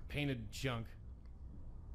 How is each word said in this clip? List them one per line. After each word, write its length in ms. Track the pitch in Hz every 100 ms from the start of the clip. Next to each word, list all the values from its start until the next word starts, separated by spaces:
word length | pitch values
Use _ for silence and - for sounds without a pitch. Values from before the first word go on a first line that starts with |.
| -
painted 420 | 143 143 123 104
junk. 360 | - 131 120 107 - - - - - - - - - -